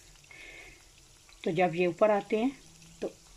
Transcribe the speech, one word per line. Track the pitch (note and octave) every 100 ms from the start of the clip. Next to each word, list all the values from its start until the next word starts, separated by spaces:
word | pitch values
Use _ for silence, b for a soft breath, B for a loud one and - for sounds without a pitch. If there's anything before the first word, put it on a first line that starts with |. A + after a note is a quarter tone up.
| - - - B B B B B B - - - - -
तो | -
जब | E3+ F3+ E3
ये | F3+
ऊपर | E3+ G#3+
आते | G#3 - A3
हैं | B3+ - - - - -
तो | - - -